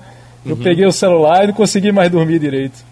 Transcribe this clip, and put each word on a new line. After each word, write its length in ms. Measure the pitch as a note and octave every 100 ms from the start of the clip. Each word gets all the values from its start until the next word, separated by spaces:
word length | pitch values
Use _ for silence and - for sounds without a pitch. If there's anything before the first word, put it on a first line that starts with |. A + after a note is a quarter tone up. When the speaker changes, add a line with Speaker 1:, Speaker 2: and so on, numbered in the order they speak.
| - - - - C3+
Speaker 1:
eu 100 | A#2+
Speaker 2:
Uhum. 80 |
Speaker 1:
peguei 220 | C3 F3 F#3+
o 60 |
celular 520 | - G3 E3+ D3+ F3+
e 40 | G#3
não 60 |
consegui 380 | G#3 G#3 G3+ G3+
mais 180 | G3+ F3+
dormir 300 | F3 D#3+ D#3+
direito. 420 | D3 C3+ C3+ - -